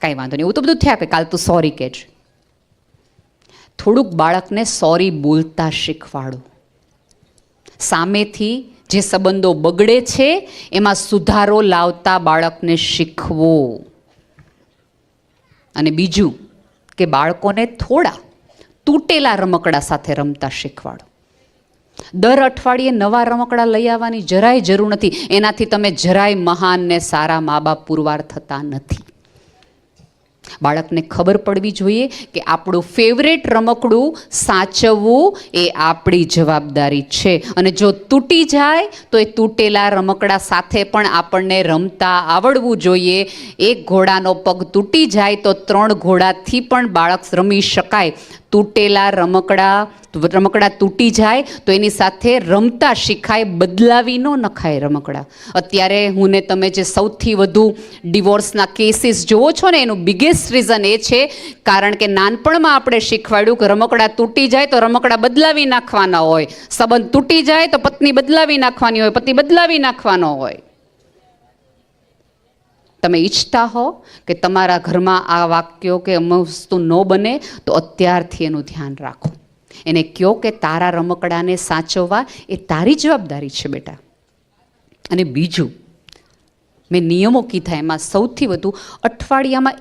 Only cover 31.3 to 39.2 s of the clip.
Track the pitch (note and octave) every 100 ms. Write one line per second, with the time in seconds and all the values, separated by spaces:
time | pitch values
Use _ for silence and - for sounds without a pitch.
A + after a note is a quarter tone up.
31.3 | G3+ G#3 G3 G#3 - G3 A3 C4 - -
32.3 | - - D#3+ - F3 E3+ - A3+ A#3 D4
33.3 | D#4+ - A3+ A3+ A#3 A#3+ A3 C#4+ D#4+ -
34.3 | - - F#3+ F#3+ - A3+ G#3+ G#3+ B3 F#4
35.3 | G4 - E3+ F3 - D#3 E3 - F3+ E3
36.3 | E3+ D#3 D#3 D3 C#3+ C#3+ C#3+ C#3 - F#3+
37.3 | E3+ - F#3 F#3+ F3 G3+ G3 - C#4 C4
38.3 | E4+ D#4+ C#4+ C#4+ D#4+ G4+ - - A3+